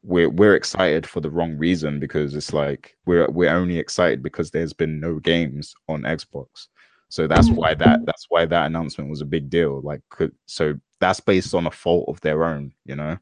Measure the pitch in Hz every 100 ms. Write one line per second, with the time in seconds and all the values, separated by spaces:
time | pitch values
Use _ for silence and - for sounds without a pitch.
0 | - 90 80 78 104 95 - - 92 78
1 | 80 - 76 80 85 76 82 90 76 73
2 | 71 78 73 73 - 76 71 69 - _
3 | - 87 - 80 85 85 90 85 - -
4 | 90 65 71 - 80 80 82 - 80 78
5 | 80 78 85 85 80 71 76 - - 78
6 | 60 80 - 71 67 - - _ _ _
7 | _ - 80 82 78 78 80 78 82 -
8 | - - - 85 82 85 80 80 80 -
9 | 71 76 73 80 71 85 80 69 67 73
10 | _ - 80 _ _ - 78 73 _ _
11 | 92 95 - 95 - 92 82 - - 85
12 | - 80 76 78 82 76 71 _ - 69
13 | 76 85